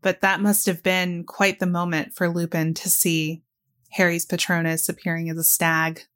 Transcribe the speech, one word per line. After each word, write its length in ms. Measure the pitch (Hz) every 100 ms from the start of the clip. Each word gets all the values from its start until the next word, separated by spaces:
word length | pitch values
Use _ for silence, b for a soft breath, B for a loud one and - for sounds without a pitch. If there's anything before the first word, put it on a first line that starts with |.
But 200 | 190 185
that 180 | 196 190
must 260 | 208 208 -
have 140 | 175
been 420 | 185 185 180 175 170
quite 340 | - 196 185
the 80 | 185
moment 460 | 175 175 160 - -
for 140 | 180
Lupin 440 | 170 170 170 160 165
to 140 | 185
see 540 | - 175 165 156 160 _ _ _ _ _
Harry's 340 | - 180 170 -
Patronus 640 | 175 - 175 165 160 -
appearing 420 | 170 - 165 165
as 80 | 165
a 60 |
stag. 600 | 160 - 165 160 160 160 -